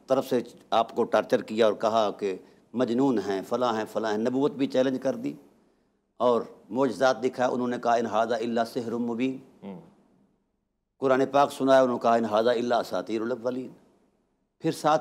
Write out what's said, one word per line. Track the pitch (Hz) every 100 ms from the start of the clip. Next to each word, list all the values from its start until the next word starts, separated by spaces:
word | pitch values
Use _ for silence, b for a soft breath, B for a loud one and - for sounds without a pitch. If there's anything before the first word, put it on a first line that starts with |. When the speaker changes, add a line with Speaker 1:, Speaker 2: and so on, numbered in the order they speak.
| -
Speaker 1:
तरफ | 131 131
से | 123 - - _
आपको | 107 113 -
टॉर्चर | 113 107 110 123
किया | 104 110 110
और |
कहा | 98 110 113 104
कि | - 101 92 b b _ 117
मजनून | 120 120 139 113
हैं, | 101 98
फलां | 82 120 123 110
हैं, | 107
फलां | 107 110
हैं, | 107
नबुव्वत | 117 131 143
भी | 127 135
चैलेंज | 127 131 127
कर | 135 120
दी | 139 - - _ _ _ _ _ _ _
और | 120 117 - - -
मोजज़ात | 113 135 98 131 127
दिखाया। | 127 127 127
उन्होंने | 127 123 120
कहा, | 120 117
"इन | 117
हादा | 107 113 117
इल्ला | - 117
सिहरुम | 113 131 117 117
मुबीन।" | 120 117 131 131 - _
Speaker 2:
हम्म। | 98 90 82 _ _ _ _ _ _ _ _ _ _ _
Speaker 1:
कुरान | 135 131 135
पाक | 143 143
सुनाया, | - 135 135
उन्होंने | 127 120
कहा, | 120 117
"इन | 113
हादा | 104 113
इल्ला | 117 120 117
असातीरुल | 90 92 - 110 113
अव्वलीन।" | 123 120 127 123 - _ _ _ _ _ _ _ _
फिर | 160
साथ | - 156 151